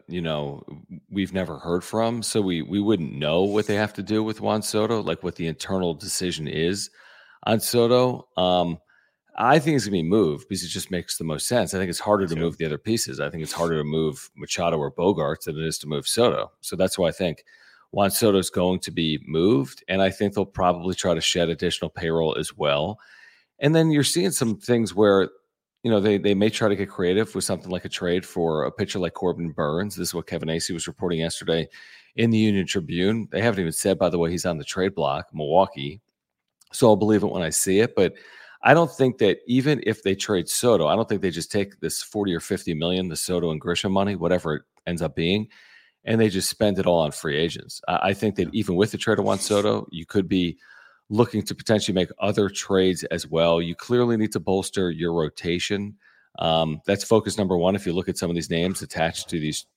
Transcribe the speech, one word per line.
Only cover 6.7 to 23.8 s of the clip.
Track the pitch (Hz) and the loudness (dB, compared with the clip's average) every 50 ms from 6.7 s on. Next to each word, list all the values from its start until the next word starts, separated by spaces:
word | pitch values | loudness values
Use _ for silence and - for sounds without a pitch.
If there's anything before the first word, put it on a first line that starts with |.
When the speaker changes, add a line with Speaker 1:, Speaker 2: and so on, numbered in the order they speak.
| 101 101 - - _ - - - - - - - _ _ - | 0 -2 -6 -10 _ -18 -20 -20 -20 -20 -20 -20 _ _ -2
Speaker 1:
on | - 113 110 | 0 0 0
Soto. | - - - 120 117 117 123 123 127 127 123 127 - _ - 90 | 0 0 2 4 4 6 6 4 4 2 0 -4 -8 _ -2 0
Um, | 92 90 90 90 87 85 82 82 _ _ _ _ _ _ _ _ _ _ - - | 2 4 4 4 2 0 -2 -6 _ _ _ _ _ _ _ _ _ _ -6 0
I | 110 123 143 160 | 2 4 4 4
think | 139 165 151 | 4 4 2
it's | 131 98 | 2 2
gonna | 104 98 90 | 2 0 0
be | 80 | 2
moved | 82 101 110 98 78 73 71 - - | 4 4 4 4 4 2 -2 -6 -8
because | 98 90 90 | -8 -6 -6
it | 82 | -6
just | 82 95 - - | -6 -8 -6 -6
makes | 95 87 82 - - - | -6 -6 -6 -6 -8 -6
the | 85 | -6
most | 80 76 73 - - | -4 -4 -4 -2 0
sense. | 123 123 - - 101 | 0 0 0 0 0
I | 92 | -2
think | 95 87 | -2 -2
it's | 82 - | -4 -4
harder | - 104 104 101 98 82 | 0 2 2 4 2 2
to | 82 | -2
Speaker 2:
Too. | 78 | 0
Speaker 1:
move | 82 82 71 - | -2 -2 -2 -2
the | 82 | -4
other | 78 76 69 | -4 -4 -4
pieces. | - 110 113 - - - 65 71 | -2 -2 -2 -2 -2 -4 -6 -6
I | 71 73 | -6 -6
think | - 82 80 | -6 -6 -8
it's | 76 | -6
harder | - - 85 82 82 78 | -4 -2 -2 0 0 0
to | 73 | -2
move | 73 78 80 80 78 69 - - - _ - | -2 -2 0 0 -2 -2 -6 -12 -20 _ -14
Machado | 73 - - - 87 85 82 78 | -10 -8 -4 -2 0 0 0 0
or | 71 71 | -2 -4
Bogaerts | - - 85 95 101 80 76 71 80 - - | -2 0 2 2 2 2 0 -2 -2 -4 -6
than | 85 76 76 | -8 -6 -4
it | 80 | -4
is | 80 76 - | -4 -4 -6
to | - 73 | -6 -6
move | 76 71 69 - | -6 -6 -4 -2
Soto. | - 113 120 120 78 - 52 - _ _ | 0 2 2 2 2 0 -4 -6 _ _
So | - - - 85 | -14 -8 -4 0
that's | 92 92 - - | 0 0 0 0
why | 90 80 | 0 0
I | |
think | - - 95 85 78 - - _ - - _ - - _ _ _ | 0 0 -2 -2 -4 -4 -10 _ -20 -20 _ -20 -20 _ _ _
Juan | - 98 101 95 | -2 0 0 2
Soto | 98 - 120 110 98 95 | 2 2 4 4 4 4
is | 87 - | 2 0
going | - 98 90 92 92 90 | -2 0 0 0 0 0
to | - - | -4 -6
be | 76 87 82 78 78 69 - - | -4 -2 -2 0 -2 -2 -4 -4
moved, | 76 80 87 101 120 139 135 131 - - - - | 0 2 4 4 4 2 0 -4 -8 -12 -8 -4
and | 92 95 | 0 2
I | 95 95 | 2 2
think | 95 - 107 101 98 | 2 0 -2 -2 0
they'll | 104 95 | -2 -4
probably | - - - 92 87 87 87 85 92 90 | -4 -2 0 2 2 2 2 0 -4 -4
try | - - 92 85 | -2 0 0 0
to | 80 | 0
shed | - - - 90 85 82 | 0 0 0 2 0 0
additional | 82 - 90 87 - - 87 80 | 0 -2 -2 -4 -4 -4 -6 -8
payroll | - - 87 82 80 82 80 78 - - | -8 -6 -4 -2 0 0 0 0 0 -2
as | 80 - - | -4 -6 -6
well. | - 78 73 71 71 78 92 107 - - - - - - - _ _ _ _ _ - | -2 0 0 0 0 0 -2 -4 -8 -12 -20 -20 -20 -20 -20 _ _ _ _ _ -2
And | - 147 160 | 0 2 4
then | 160 | 4